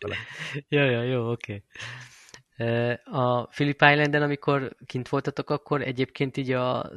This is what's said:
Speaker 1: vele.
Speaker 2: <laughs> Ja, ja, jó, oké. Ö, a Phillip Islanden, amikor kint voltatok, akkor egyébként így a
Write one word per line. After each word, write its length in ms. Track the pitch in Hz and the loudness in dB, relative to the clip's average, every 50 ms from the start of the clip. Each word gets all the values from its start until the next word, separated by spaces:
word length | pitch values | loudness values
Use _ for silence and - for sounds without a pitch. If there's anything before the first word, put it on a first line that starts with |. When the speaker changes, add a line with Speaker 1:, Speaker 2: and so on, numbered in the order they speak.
Speaker 1:
vele. 140 | - 101 95 110 110 - - - 156 | -8 -8 -8 -8 -10 -12 -12 -12 -10
Speaker 2:
<laughs> 220 | - - 143 - _ | -10 -10 -10 -6 _
Ja, 160 | 151 143 143 | 2 2 4
ja, 200 | 131 120 117 120 | 4 2 2 0
jó, 280 | 127 131 123 113 117 | 0 0 0 0 -2
oké. 320 | 120 - - - 104 101 - _ - - - 117 123 - - - - - - - - - _ _ _ - | -2 -4 -6 -8 -10 -10 -12 _ -16 -16 -14 -14 -14 -14 -18 -20 -20 -20 -20 -20 -20 -20 _ _ _ -4
Ö, 360 | 117 117 117 117 120 120 120 - - | -2 0 0 2 0 0 -2 -4 -6
a 420 | 269 208 139 123 123 123 123 113 | -6 -2 0 2 2 2 0 -2
Phillip 360 | - - - 143 143 143 - | -4 -4 -2 0 0 4 6
Islanden, 400 | 151 143 143 147 151 147 143 147 | 8 8 8 6 4 2 2 2
amikor 540 | 147 143 143 143 - 151 143 139 131 - - - 127 | 2 2 0 0 0 0 2 2 0 -4 -8 -12 -14
kint 240 | - - 127 120 - | -8 -6 -6 -4 -2
voltatok, 400 | - 139 - 147 - - - - | -2 -2 -2 -2 -4 -4 -2 -2
akkor 320 | 147 143 - - 151 139 | -4 -4 -2 -2 -2 -2
egyébként 560 | 127 131 127 123 131 - - - 139 131 - 143 | -2 -2 -2 -2 -2 -2 -2 -2 -4 -2 -2 -2
így 140 | 135 127 | -2 0
a 400 | 131 127 123 127 127 120 - - - | 0 0 2 0 0 -2 -4 -6 -10